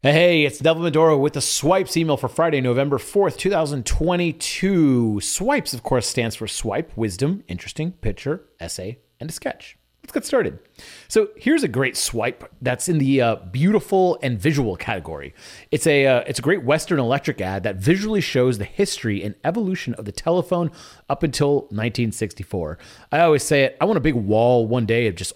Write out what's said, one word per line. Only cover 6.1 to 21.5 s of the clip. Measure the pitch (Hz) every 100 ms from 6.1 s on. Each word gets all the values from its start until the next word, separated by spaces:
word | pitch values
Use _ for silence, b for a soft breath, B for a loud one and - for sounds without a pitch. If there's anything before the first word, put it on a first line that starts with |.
| - 117
for | - 110
swipe, | - 113 104 165 -
wisdom, | 110 90 135 196 -
interesting, | 87 - - 160
picture, | 180 - 104 135 151 _ _
essay, | 170 - 95 123 _ _
and | 226
a |
sketch. | - - - - - _ _
Let's | -
get | 311 -
started. | 269 147 - _ B B B B
So | 220 208 -
here's | - 320
a | 226
great | 117 131 -
swipe | - 117 113 - - _
that's | 127 123 -
in | 165
the, | 135 135
uh, | 117 110 92
beautiful | 110 170 214 - 190 185 -
and | 135 113
visual | 120 147 117 87
category. | - 101 76 78 69 - B B B
It's | 151 165
a, | 143 135
uh, | 123 -
it's | -
a |
great | 123 190
Western | 123 156 - 160
Electric | 120 139 - 135
ad | 92 98
that | 101 95
visually | 101 190 214 214
shows | - 131 123 117
the |
history | 101 - 202 - 113 101
and | 101 -
evolution | 147 196 196 185 - 117
of | 104
the |
telephone | - - 175 175 175 170 B B B B
up | 139
until | 160 123 143